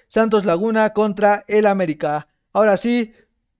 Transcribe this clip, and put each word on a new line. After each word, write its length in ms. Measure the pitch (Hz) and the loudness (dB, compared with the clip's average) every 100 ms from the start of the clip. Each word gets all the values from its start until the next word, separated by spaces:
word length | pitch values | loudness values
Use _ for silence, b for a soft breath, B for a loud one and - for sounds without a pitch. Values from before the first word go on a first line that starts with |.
| b | b
Santos 380 | 220 226 214 196 | -2 0 0 0
Laguna 480 | 170 226 220 214 | -2 0 0 0
contra 500 | 208 214 196 208 208 - | 0 -2 0 0 0 0
el 160 | 208 208 | 0 2
América. 640 | 196 175 147 156 147 - _ _ | 0 -2 -4 -4 -6 -8 _ _
Ahora 240 | 196 220 190 | 0 0 0
sí, 360 | 233 240 220 b b _ _ | 0 -2 -4 b b _ _